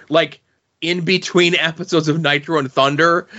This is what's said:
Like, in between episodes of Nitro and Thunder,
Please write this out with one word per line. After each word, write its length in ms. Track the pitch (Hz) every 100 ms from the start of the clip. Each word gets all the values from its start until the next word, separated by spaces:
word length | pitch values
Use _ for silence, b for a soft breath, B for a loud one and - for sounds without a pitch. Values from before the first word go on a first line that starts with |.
| b
Like, 320 | 165 151 - _ _ _ -
in 220 | 165 180
between 540 | 165 180 - 175 175 170
episodes 520 | 160 160 175 170 151
of 140 | 165
Nitro 360 | 147 143 147 156
and 140 | 131
Thunder, 560 | 139 135 147 165 170 -